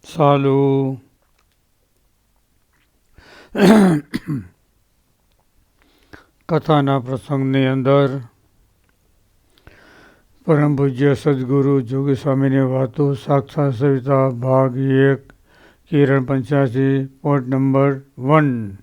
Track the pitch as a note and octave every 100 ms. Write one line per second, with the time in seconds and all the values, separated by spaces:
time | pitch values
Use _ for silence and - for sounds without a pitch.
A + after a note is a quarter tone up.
0 | - - C#3+ C#3+ C#3 C3+ C#3 C3+ C3+ C3+
1 | _ _ _ _ _ _ _ _ _ _
2 | _ _ _ _ _ _ _ _ _ _
3 | _ _ - - - G3+ G3 A3 F#3+ D3+
4 | - - - C#3 F2+ _ _ _ _ _
5 | _ _ _ _ _ _ _ _ _ _
6 | _ - _ _ - D#3 - D3+ C#3 C#3
7 | B2 C3 - C#3 C3+ C3+ C3 C3+ C3 C#3
8 | C#3 C3+ A#2+ _ _ _ _ _ _ _
9 | _ _ _ _ _ _ - _ _ -
10 | - _ _ _ - D3+ D3 C#3 C#3 B2
11 | C#3+ C3 D#3 C3+ B2+ C#3 C#3 C#3 A#2 C3+
12 | C#3 C3+ D3 C3+ C3+ C3+ C3 C3 C3+ -
13 | C#3+ C#3 - C#3 C#3 - C#3+ A2+ C#3+ C3+
14 | B2 C3+ C3+ A#2+ B2+ C3 C3+ B2 C3+ C3+
15 | C#3 C3+ - - _ _ - _ _ D3+
16 | C#3 C#3 B2+ C3+ A#2 C#3+ C3+ A#2+ C3+ C3+
17 | C3+ _ D3+ C#3+ B2+ C3+ C3+ C3+ C#3 C3+
18 | C3+ - C3 D#3 D3 B2 G#2 G2